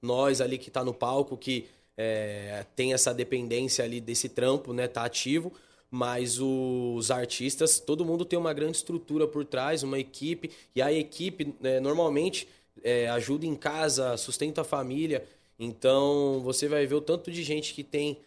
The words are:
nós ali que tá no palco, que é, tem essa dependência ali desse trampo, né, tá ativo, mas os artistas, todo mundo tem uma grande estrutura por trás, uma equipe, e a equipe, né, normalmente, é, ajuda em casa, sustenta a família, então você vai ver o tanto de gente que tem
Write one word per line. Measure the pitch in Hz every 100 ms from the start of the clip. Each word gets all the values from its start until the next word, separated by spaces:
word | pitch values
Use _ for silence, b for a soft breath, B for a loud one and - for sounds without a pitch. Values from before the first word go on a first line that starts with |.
nós | 120 123 139 131
ali | 127 131
que | -
tá | 135
no | 127
palco, | 120 120 135 139 127
que | - 127 B B B -
é, | 110 110 107 104 101 104 98 -
tem | 127
essa | 131 127
dependência | 123 120 131 120 117 131 -
ali | 117 120
desse | 113 117 131
trampo, | - 127 139 135
né, | 120 123
tá | 123
ativo, | 120 - 127 156 175 B B B B
mas | 127 123 123 123 117
os | 135 131 131 127 123 120 113
artistas, | 127 127 - 131 - 160 -
todo | - 156 165
mundo | 170 175
tem | 175
uma | 165
grande | 143 156 156
estrutura | - 170 - 151 151
por | 151 143
trás, | 131 135 160
uma | 135 135
equipe, | 135 - 147 170 165 B B 127
e |
a | 139
equipe, | 156 151 - 180 180 143 139
né, | 131 131
normalmente, | 135 160 165 143 180 - - b b -
é, | 117 123 117
ajuda | 120 117 147 165
em | 139
casa, | 151 156 156 131 131 117
sustenta | - - 151 151
a |
família, | 156 143 127 135 160 135 B B B -
então | 117 113 131 135 139 143 139 135
você | 127 127 147
vai | 147 139
ver | 147
o |
tanto | 151 170 175
de | 170
gente | 151 151 151
que | -
tem | 139 147 147 143